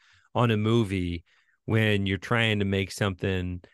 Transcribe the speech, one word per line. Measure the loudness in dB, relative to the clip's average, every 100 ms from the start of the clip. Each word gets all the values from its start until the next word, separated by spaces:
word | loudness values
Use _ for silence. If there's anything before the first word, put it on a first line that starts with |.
| _ _ _ 0
on | 2
a | 2
movie | 2 2 0 -2 -4 -6 -10 _ _ _ -2
when | 2 2 2 0
you're | -2
trying | 0 0 2 0
to | 0
make | 0 -2
something | -2 -2 -2 -2 -2 -4 -8 -14